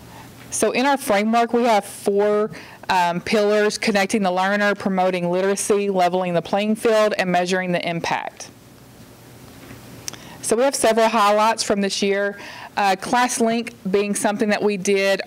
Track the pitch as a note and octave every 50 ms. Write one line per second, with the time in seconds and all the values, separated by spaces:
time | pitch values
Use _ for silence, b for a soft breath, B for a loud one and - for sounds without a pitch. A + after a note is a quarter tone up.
0 | B B B B B B B B B - - - - G#3+ - - B3+ C#4+ C#4 C4+
1 | - - G#3 G3 G#3 A3 A3+ A#3 A#3 A#3 - A#3+ A#3+ B3 A3 G3+ G3+ - - -
2 | - - G3+ G3+ G3+ G#3 G#3 G#3 G#3+ G#3+ B B B B B B B - F#3+ F3+
3 | F3 F3 E3+ F3 - - G#3 G#3+ G#3 G3+ G#3 G#3+ G#3 G#3+ G#3 - - - G#3 G3+
4 | G3 G3 - A3 G3 F3+ F3+ F#3 F#3 G3 G3+ G#3 G#3 G3+ G3+ - - G3+ F#3+ F#3
5 | F3+ F#3 F#3 F3+ F3 F3 F3 F#3 F#3+ G3 G3+ G3 - - G#3+ G3+ G3+ G3+ G3 F#3
6 | F3+ F3 F3 F#3 F#3 F3+ F3 E3+ D#3+ - - G3 G#3 G#3+ A3 G#3+ - A#3+ A3 G#3+
7 | G#3+ G#3+ G#3 - F#3+ F#3 F3+ F3+ F3+ F3+ F#3+ F#3 F#3 F3+ F3 E3+ - E3+ E3 E3
8 | D#3+ - D3 A#2+ - - - - - - - - - - - - - - - -
9 | - - - - - - - - - - - - - - - - - - - -
10 | B B B B B B B B - - A3 A3+ B3+ C#4 C4+ - - A3+ A3 A3+
11 | A3+ A3+ A3 A#3 G3+ G3+ G#3 G#3+ G#3+ A3+ A3+ - - - A3 G3+ G3 G3 - -
12 | G#3 G3 G3 G3 G3+ G3+ G3+ B B B B B B B - - G3+ G3 F#3+ F#3+
13 | - F#3+ B3 A#3+ B3 B3 - - A#3+ A3+ A3+ A#3 A3+ - - - - F#3+ F#3 G3+
14 | G3+ G3+ G3+ - - G#3+ G#3 G3+ A3 G#3 G#3 - - G#3 G#3 F#3+ F3+ G3+ G3+ G3
15 | G3 G3 G3 F#3 -